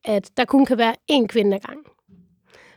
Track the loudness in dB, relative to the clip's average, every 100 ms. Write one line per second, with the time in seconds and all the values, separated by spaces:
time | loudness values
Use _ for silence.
0 | -4 -4 -4 -4 0 2 2 2 0 -2
1 | -2 0 0 0 0 -2 -6 -18 -20 _
2 | _ -20 _ _ _ -20 -20